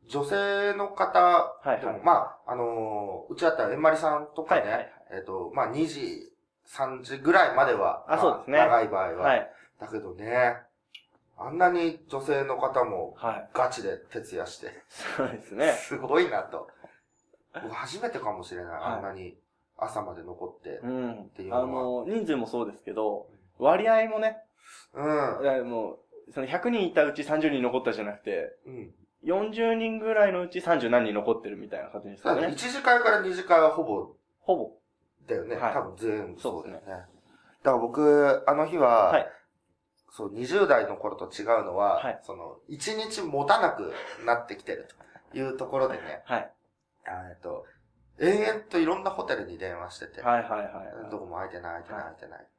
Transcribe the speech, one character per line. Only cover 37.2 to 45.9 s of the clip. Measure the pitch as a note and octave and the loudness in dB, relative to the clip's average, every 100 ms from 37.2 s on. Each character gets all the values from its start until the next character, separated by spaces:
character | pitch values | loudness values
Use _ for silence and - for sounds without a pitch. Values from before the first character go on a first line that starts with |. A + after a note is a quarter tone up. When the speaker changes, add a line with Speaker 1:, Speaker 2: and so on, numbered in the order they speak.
| _ _ _ _ | _ _ _ _
Speaker 1:
だ | C#3 | 0
か | B2 | 2
ら | |
僕、 | A#2 B2+ D3+ D3 C#3+ C3+ - | 0 2 6 6 6 4 4
あ | |
の | C#3+ D#3 | 2 2
日 | E3 | 4
は、 | C3 A2+ F#2+ | 6 8 8
Speaker 2:
は | E2 | 6
い。 | - - _ _ _ _ _ _ _ | 2 -10 _ _ _ _ _ _ _
Speaker 1:
そ | - G#2 | -12 -10
う、 | |
二 | G#2 B2+ | -8 -2
十 | F#3+ F3+ | 2 6
代 | C#3 - | 6 4
の | G2 | -4
頃 | - F#2+ | -8 -8
と | F2+ | -12
違 | - | -8
う | G#2 A#2 | 2 2
の | G2 F2+ | 2 0
は、 | G2+ F2 | 2 2
Speaker 2:
は | C3 | 0
い。 | - | -6
Speaker 1:
そ | - F2 | -12 -14
の、 | E2 - - | -14 -16 -16
一 | C#3+ - | -10 -6
日 | A3 A3 A3 | -6 -6 -6
持 | F3 C#3+ C#3+ | -4 -4 4
た | A3 | 4
な | F3 | 4
く | - F2+ - - - A#2 | 0 -8 -8 -12 -6 0
な | |
っ | A#2 - | 0 -2
て | G2+ | -12
き | - | -8
て | |
る | F2+ - _ - - _ | -10 -10 _ -20 -20 _
と | C3 | -8
い | C3+ | -6
う | C3 | -6
と | C3 | -4
こ | C3+ | 0
ろ | |
で | C3 | 0